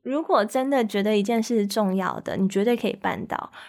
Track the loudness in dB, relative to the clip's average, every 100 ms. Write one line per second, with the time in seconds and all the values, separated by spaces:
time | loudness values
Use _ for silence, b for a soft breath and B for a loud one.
0 | -6 -4 2 2 2 0 0 2 2 0
1 | 2 2 2 0 2 0 0 2 2 2
2 | -2 -4 -4 0 0 2 2 2 0 -2
3 | -4 -4 -6 -8 -8 B